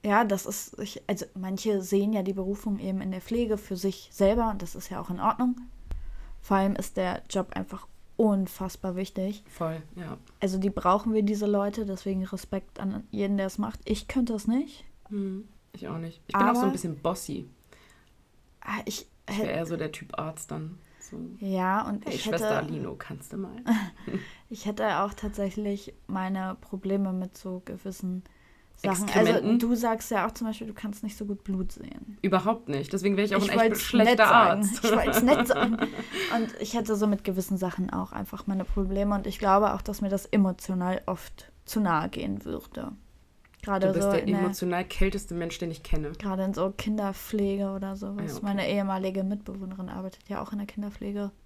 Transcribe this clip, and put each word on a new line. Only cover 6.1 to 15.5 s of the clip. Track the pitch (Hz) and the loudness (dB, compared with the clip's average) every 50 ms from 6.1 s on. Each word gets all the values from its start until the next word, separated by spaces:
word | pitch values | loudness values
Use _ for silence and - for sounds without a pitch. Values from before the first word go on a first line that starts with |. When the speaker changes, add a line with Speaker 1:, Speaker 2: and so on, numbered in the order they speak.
| - - - - - - | -8 -8 -10 -10 -12 -14
Speaker 1:
Vor | - - 196 | 0 2 4
allem | 196 190 196 202 | 4 4 4 2
ist | - 190 - - | 0 -4 -4 -2
der | 190 185 180 175 - - - | -2 -2 -2 -2 -4 -8 -4
Job | - 196 185 - - | -4 -4 -2 -2 -4
einfach | 185 185 - - 190 - - - - - - - | -8 -8 -6 -10 -14 -14 -18 -20 -20 -20 -16 0
unfassbar | - 226 214 202 196 190 175 - - 190 185 - - - 190 180 | 2 4 4 4 2 0 -2 -4 -6 -8 -8 -6 -6 -6 -6 -4
wichtig. | 180 190 190 - 202 185 196 208 208 - | -4 -6 -4 -4 -4 -4 -4 -4 -8 -12
Speaker 2:
Voll, | - - - 170 160 160 165 160 - - | -20 -8 -6 -4 -4 -4 -6 -10 -14 -14
ja. | 175 175 160 - - - - - _ | -12 -12 -12 -12 -14 -16 -20 -8 _
Speaker 1:
Also | - 190 190 | -2 -2 0
die | 190 190 202 | 0 0 0
brauchen | 196 - - 180 185 208 - 233 220 | -2 2 4 4 4 4 4 2 2
wir, | 220 | 4
diese | 208 202 214 208 208 | 4 4 2 2 2
Leute, | 208 208 202 202 202 208 226 220 | 2 2 2 2 0 -2 -4 -4
deswegen | 202 190 180 - 202 190 185 190 | -4 -6 -6 -4 -2 -2 -2 -2
Respekt | 190 - 185 - - - 190 - - - - | -4 -6 -10 -8 -6 -6 -6 -6 -8 -10 -6
an | 202 190 202 214 208 - | -4 -4 -4 -4 -8 -6
jeden, | - 208 202 196 202 | -4 -2 0 0 0
der | 196 190 | 0 0
es | 190 - - | -2 -2 -4
macht. | 208 220 214 - - | -4 -4 -6 -10 -8
Ich | - 214 - - | -8 -8 -8 -8
könnte | - - 262 247 240 226 | -2 0 0 0 0 0
es | 208 - | -2 0
nicht. | 220 233 262 285 285 - - - - - - - - | 0 0 0 0 -2 -10 -18 -20 -20 -20 -20 -14 -8
Speaker 2:
Hm, | 208 202 196 190 190 190 220 214 | -6 -4 -4 -4 -6 -8 -10 -14